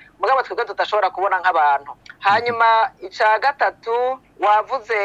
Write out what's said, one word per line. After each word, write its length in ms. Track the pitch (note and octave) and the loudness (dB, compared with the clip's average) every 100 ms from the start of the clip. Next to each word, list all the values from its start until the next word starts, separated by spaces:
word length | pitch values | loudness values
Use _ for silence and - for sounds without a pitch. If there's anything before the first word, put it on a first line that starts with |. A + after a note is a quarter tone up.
| - - | -20 -6
mugabo 260 | G3+ C4 | 0 0
twebwe 220 | B3 G#3 | 0 -4
tudashobora 460 | A3+ F#3+ F3 G#3 F#3 | -6 -4 -2 0 0
kubona 280 | F3+ G3 F#3 | -2 -2 0
nk'abantu. 540 | F3+ E3+ D3 C#3 C#3 - - - | 0 2 2 0 -4 -20 -20 -4
Hanyuma, 720 | G3 G#3+ A#3+ A3+ A3+ A3+ G#3+ - | 0 0 0 0 2 4 0 -4
ica 420 | F#3+ - G#3+ G#3+ | -12 0 2 2
gatatu, 560 | C4 D4 G3+ - A3+ A#3+ B3+ C4 _ - | 0 0 -4 -4 -4 -2 -2 -4 _ -2
wavuze 560 | G#3 G#3+ G#3+ B3+ G#3+ G#3+ | 2 2 0 -6 -4 -4